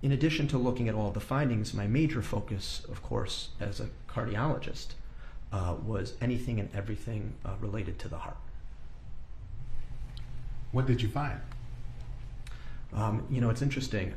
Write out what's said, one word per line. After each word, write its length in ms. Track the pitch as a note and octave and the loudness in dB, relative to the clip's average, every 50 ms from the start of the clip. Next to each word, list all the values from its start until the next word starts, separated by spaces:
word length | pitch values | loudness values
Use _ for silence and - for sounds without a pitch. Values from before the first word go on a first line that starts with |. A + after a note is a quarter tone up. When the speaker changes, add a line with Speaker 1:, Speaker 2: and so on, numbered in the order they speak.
| - | 2
Speaker 1:
in 100 | C#3 C#3 | 4 4
addition 360 | B2 D#3 D#3+ D#3 - D3 C#3 | 6 6 4 4 4 2 4
to 100 | D#3 B2+ | 4 4
looking 300 | B2 B2+ A#2 - A#2+ A2+ | 4 4 4 4 2 2
at 60 | G#2 | 2
all 180 | A2 G#2+ G2+ G2 | 2 2 2 0
the 80 | G#2+ | -2
findings, 520 | - - C3 C#3 D3+ B2+ A#2 G#2+ G#2+ - - | 0 0 2 4 4 4 4 4 2 2 0
my 140 | G#2 G2+ | 0 2
major 340 | G#2+ A#2 D3 D#3+ D3 - A#2+ | 4 6 6 6 6 4 2
focus, 640 | G2 - - G#2 - - G#2 G2 - - - - - - | 0 0 0 0 0 0 -2 -2 -2 -2 -4 -4 -4 -4
of 120 | - - - | -6 -6 -4
course, 480 | - - - - - - - - - - - | -2 0 0 0 0 0 -2 -4 -4 -4 -2
as 200 | G#2 G2+ G2+ - | -2 -2 -2 -2
a 80 | - - - - - - | -2 -4 -4 -6 -8 -6
cardiologist, 800 | - - A2+ A2 G#2 G#2 B2+ D#3 C3+ - - - - - - - - - - - - - - - - - - - - | -4 -2 0 0 0 2 2 2 2 2 0 -2 -4 -2 -2 -4 -4 -4 -4 -6 -8 -8 -8 -8 -8 -8 -6 -4 -2
uh, 240 | G2 F2+ F2+ E2 D#2 - | 0 2 2 2 0 0
was 280 | G#2+ A2 F#2+ F2+ - - - | 0 0 0 0 -2 -2 0
anything 380 | A#2+ B2 B2 A#2 - B2 A2+ G#2+ | 2 2 2 2 2 2 0 0
and 100 | G2 - - | 0 0 -2
everything, 580 | G#2 F#2+ G#2+ G#2 - - A2+ A2+ G#2 F#2+ G2+ - - - | -4 -2 -2 -2 -4 -2 -4 -2 -2 -2 -4 -4 -4 -4
uh, 100 | - G2 - | -4 -2 -2
related 380 | - G2+ G2+ A2 F#2+ F#2 E2 - | -2 -2 0 -2 -2 -2 -4 -4
to 80 | - - | -4 -4
the 100 | E2 E2 | -4 -4
heart. 180 | - - - - - - - - - - - - - - - - - - - - - - - - - - - - - - - - - - - - - - - - - - - - - - - - - - - | -4 -6 -6 -6 -6 -6 -6 -6 -6 -8 -6 -6 -8 -8 -8 -8 -8 -6 -6 -4 -4 -6 -6 -8 -8 -6 -6 -6 -2 2 2 2 2 2 -2 -4 -4 -4 -6 -6 -6 -4 -4 -4 -2 -2 -2 -2 -2 2 2
Speaker 2:
What 140 | B2 C3 | 4 6
did 140 | C3+ B2 B2 | 6 6 6
you 80 | A2+ G2+ | 4 2
find? 320 | - C#3 D3 C#3 - - - - - - - - - - - - - - - - - - - - - - - - - - - - - - - - - | 2 2 0 0 0 -2 -4 -6 -6 -6 -6 -6 -4 -4 -4 -4 -4 -6 -6 -6 -6 -6 -6 -6 -6 -6 -6 -6 -6 -6 -4 -4 -4 -4 -6 -4 0
Speaker 1:
Um, 320 | A2 G#2+ G#2+ G#2+ A2 - - | 2 2 2 2 2 0 0
you 100 | C#3 C3 | 2 4
know, 100 | A#2+ A#2 | 4 4
it's 120 | A#2 - C#3 | 4 4 2
interesting. 520 | C#3 - C3+ C3 - - G#2 F#2 F#2 - | 2 2 2 0 0 0 0 0 0 -2